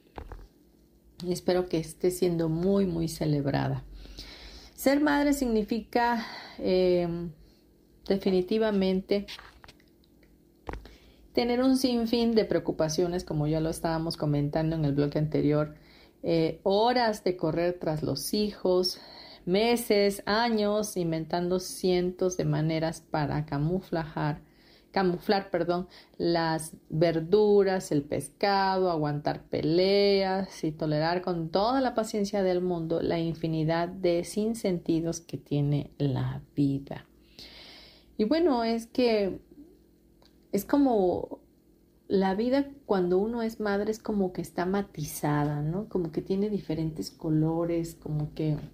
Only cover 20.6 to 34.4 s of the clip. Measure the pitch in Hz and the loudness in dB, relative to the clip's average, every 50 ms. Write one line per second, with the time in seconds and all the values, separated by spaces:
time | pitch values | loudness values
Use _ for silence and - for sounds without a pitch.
20.6 | 208 202 208 214 208 208 - 185 170 165 160 160 160 156 - 175 175 175 185 185 | 2 2 0 0 -2 -4 -4 -2 -2 -2 -2 -2 -4 -4 -4 -2 -2 0 -2 -2
21.6 | 180 - - - - 185 180 180 180 180 180 - 190 185 185 - 160 151 151 156 | -2 -4 -8 -2 0 2 2 2 2 0 0 0 -2 -2 0 0 0 0 0 2
22.6 | 156 160 160 160 160 160 165 - - - - 156 147 - - 151 151 - 147 143 | 2 0 0 0 -2 -2 -4 -6 -10 -4 -2 -2 -2 0 -2 -4 -4 -4 -2 -2
23.6 | 147 160 185 190 - - 175 165 156 156 - 160 156 147 147 - - - - _ | 0 0 -2 -2 -4 -4 -4 -4 -4 -4 -4 -4 -2 -2 -2 -4 -8 -20 -20 _
24.6 | - - - - _ _ - 190 190 180 175 - - - 202 196 190 - - 170 | -20 -20 -20 -20 _ _ -2 0 2 2 0 0 0 0 -2 -2 -2 -2 -2 -2
25.6 | 170 175 175 175 190 - - - - _ _ - - 170 170 165 165 160 160 160 | 0 0 0 -2 -2 -6 -12 -20 -20 _ _ -4 -2 0 2 2 2 0 0 -2
26.6 | 156 - - - _ - 160 156 170 165 160 165 160 165 196 214 214 208 208 202 | -4 -8 -14 -18 _ -6 0 2 2 2 2 0 0 2 4 4 6 6 6 6
27.6 | 196 190 185 190 185 - 160 143 139 - - - - - - - 208 202 196 196 | 6 4 2 -2 -2 0 -2 -2 0 -2 -4 -6 -6 -6 -6 -2 0 2 2 4
28.6 | 196 190 190 190 185 180 170 156 151 147 147 147 - 147 139 - - - - - | 2 2 2 2 2 0 0 0 0 -2 -2 -2 -2 -4 -4 -4 -6 -6 -4 -2
29.6 | 147 151 165 180 185 196 196 202 202 202 196 196 190 190 190 196 190 190 - - | 0 2 2 4 4 4 4 4 4 4 4 2 2 0 0 -2 -4 -6 -8 -6
30.6 | - 160 156 156 165 156 151 151 156 165 175 185 180 190 175 165 165 160 - 190 | -4 -4 -4 -2 -2 -2 0 0 0 0 0 -2 -2 -2 -4 -4 -4 -2 0 2
31.6 | 202 233 262 269 262 240 240 226 214 220 - 214 202 202 - 202 190 185 180 180 | 2 2 2 2 0 0 0 -2 -4 -2 -2 -2 -2 -2 0 0 2 2 2 0
32.6 | 180 180 175 170 160 160 165 - - - 170 170 165 165 156 160 - 165 160 160 | 0 0 -2 -2 -2 -2 -2 0 0 0 0 0 0 -2 -4 -2 -2 -2 0 0
33.6 | 156 156 165 165 170 175 185 190 185 175 175 170 175 - - 208 | 0 0 0 0 -2 -4 -4 -2 0 2 2 2 0 -4 -4 -2